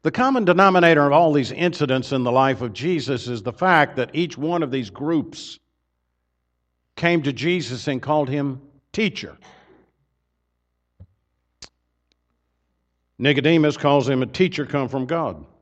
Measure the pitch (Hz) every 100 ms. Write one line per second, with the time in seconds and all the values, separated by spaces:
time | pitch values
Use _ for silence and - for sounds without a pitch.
0 | 160 - 254 262 185 175 196 185 170 156
1 | 143 147 165 147 113 - 175 - 143 131
2 | 127 135 123 127 135 120 123 110 156 170
3 | 120 127 123 120 101 117 185 165 143 135
4 | 120 151 170 - 151 175 147 135 110 92
5 | 147 165 117 - - - _ _ _ _
6 | _ _ _ _ _ _ _ _ _ -
7 | 170 170 143 120 151 180 117 120 - 131
8 | 127 151 135 143 139 131 - _ _ -
9 | 214 - 76 - - - _ _ _ _
10 | _ _ _ _ _ _ _ _ _ _
11 | - _ _ _ _ _ - _ _ _
12 | _ _ _ _ _ _ _ _ _ _
13 | _ - 127 143 143 165 151 - 143 143
14 | 127 131 127 127 185 180 139 143 127 135
15 | 127 170 143 80 71 _